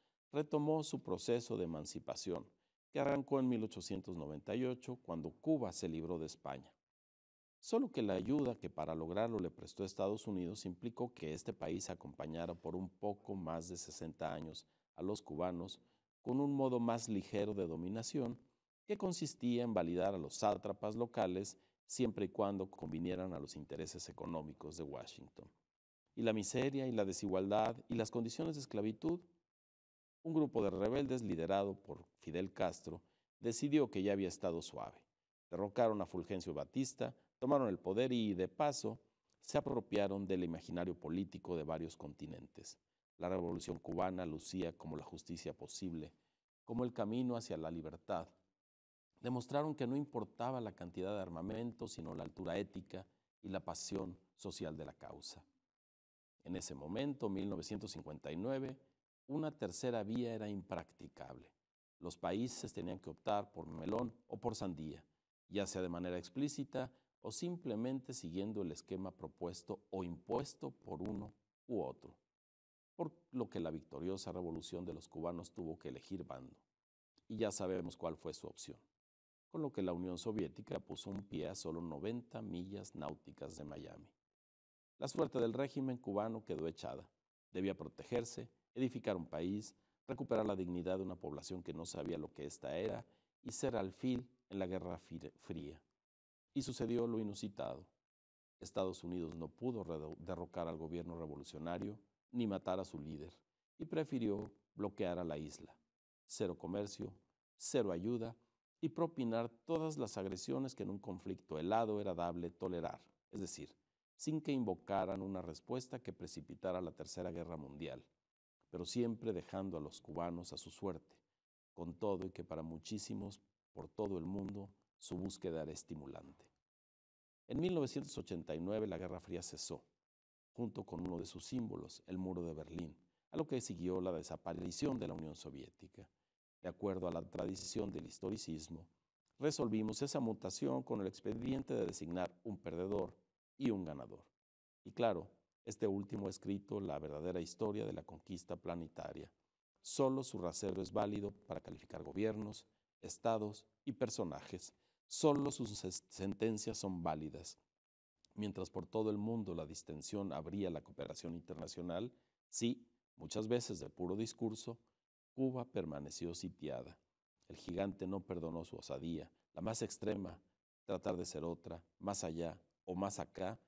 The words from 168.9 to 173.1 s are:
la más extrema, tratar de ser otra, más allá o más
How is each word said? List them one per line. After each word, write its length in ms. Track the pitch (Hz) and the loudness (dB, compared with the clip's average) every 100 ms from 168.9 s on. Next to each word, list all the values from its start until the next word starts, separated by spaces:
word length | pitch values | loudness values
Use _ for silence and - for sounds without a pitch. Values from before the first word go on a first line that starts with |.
| 67 80 80 - _ _ | -4 -2 -2 -4 _ _
la 80 | - | -4
más 200 | 101 113 | -2 0
extrema, 580 | 107 - 101 101 90 90 - _ _ _ - | -2 0 0 0 -2 -8 -16 _ _ _ -2
tratar 300 | 92 101 90 | 0 2 0
de 80 | 82 | -2
ser 180 | 76 82 | -2 -2
otra, 380 | 82 85 85 - _ | -2 -6 -10 -12 _
más 240 | 92 98 | -2 0
allá 360 | 87 82 85 82 - _ - | 0 0 0 -2 -12 _ -4
o 100 | 92 | 0
más 240 | 98 | 0